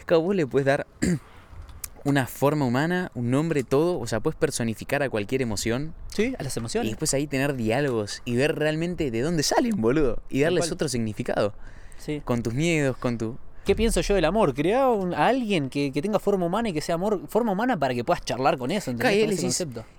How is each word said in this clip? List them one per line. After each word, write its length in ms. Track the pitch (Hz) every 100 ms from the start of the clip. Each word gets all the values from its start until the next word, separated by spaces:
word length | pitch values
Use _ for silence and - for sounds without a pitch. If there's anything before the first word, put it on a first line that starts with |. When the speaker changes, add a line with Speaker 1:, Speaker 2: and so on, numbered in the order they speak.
| -
Speaker 1:
Claro, 180 | 165
vos 120 | 170 202
le 100 | 135
puedes 200 | 135 135
dar 220 | 143 - -
<clears throat> 320 | 190 165 - - - - - - - -
una 220 | 139 143 120
forma 400 | - 139 151 127
humana, 460 | 127 160 180 180
un 160 | 127 120
nombre, 340 | 131 165 147
todo. 360 | 117 135 170 175
O 80 | 117
sea, 120 | 110
puedes 180 | 95 -
personificar 680 | 117 - 117 104 - 139
a 60 | 135
cualquier 320 | 104 101 131
emoción. 520 | 120 101 110 120 156 - -
Speaker 2:
Sí, 260 | - 233 254
a 60 |
las 120 | 139 -
emociones. 300 | 117 220 113
Speaker 1:
Y 40 |
después 220 | 107 156
ahí 140 | 139 151
tener 280 | 135 143 131
diálogos 680 | 107 123 143 113 104 - 123
y 100 | 120
ver 200 | 151 147
realmente 560 | 151 156 175 170 147
de 100 | 113
dónde 220 | 143 170
salen, 360 | 135 - 247 202
boludo. 420 | 110 151 131 101 -
Y 100 | 131
Speaker 2:
Tal 60 | 156
Speaker 1:
darles 180 | 175 -
Speaker 2:
cual. 80 |
Speaker 1:
otro 160 | 175 156
significado. 640 | 120 110 107 123 - 101 - - - - -
Speaker 2:
Sí. 240 | - 147 135
Speaker 1:
Con 160 | 120
tus 120 | 117
miedos, 440 | 123 170 160 135 120
con 200 | 127 113
tu 200 | 113 123 - -
Speaker 2:
¿Qué 120 | - 196
pienso 260 | 220 185
yo 140 | - 196
del 100 | 156
amor? 300 | 214 175 127
Crea 320 | 165 247 269
un, 240 | 214 180
a 140 | 147 175
alguien 420 | 262 220 185 135
que, 220 | 143 143
que 100 | 139
tenga 160 | 202 196
forma 300 | 202 196 170
humana 220 | 202 233
y 40 |
que 80 | 151
sea 140 | 160 165
amor, 260 | 202 - 151
forma 240 | 214 240
humana 260 | 185 254 196
para 160 | 135
que 100 | 123
puedas 220 | 117 175 -
charlar 320 | 120 143 156
con 140 | 123
eso, 180 | 196 -
¿entendés? 220 | 240 247
Speaker 1:
Claro, 40 | 202
y 40 |
Speaker 2:
Con 80 | 214
Speaker 1:
le 40 | 185
Speaker 2:
ese 60 |
Speaker 1:
decís, 140 | 180 -
Speaker 2:
concepto. 260 | 160 117 -